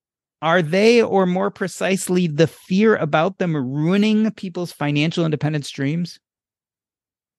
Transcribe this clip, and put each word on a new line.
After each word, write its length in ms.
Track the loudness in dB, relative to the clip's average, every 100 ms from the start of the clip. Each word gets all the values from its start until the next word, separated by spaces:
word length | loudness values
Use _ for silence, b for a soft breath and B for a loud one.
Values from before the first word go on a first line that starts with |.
| _ _ _ -6
Are 220 | 0 0
they, 400 | 2 2 4 4
or 240 | 4 2 2
more 240 | 0 -4
precisely, 760 | -4 -8 -4 -2 -2 0 0 0
the 200 | 2 0
fear 500 | 0 -4 2 4 2
about 400 | 0 0 0 -2
them 180 | -2
ruining 760 | -2 -2 -2 0 2 2 2 0
people's 420 | -4 -10 -8 -8
financial 540 | -6 -2 0 0 0 -2
independence 420 | -2 -2 -4 -6
dreams? 500 | -6 -4 -4 -6 -12 _ _ _ _ _ _ _ _ _ _ _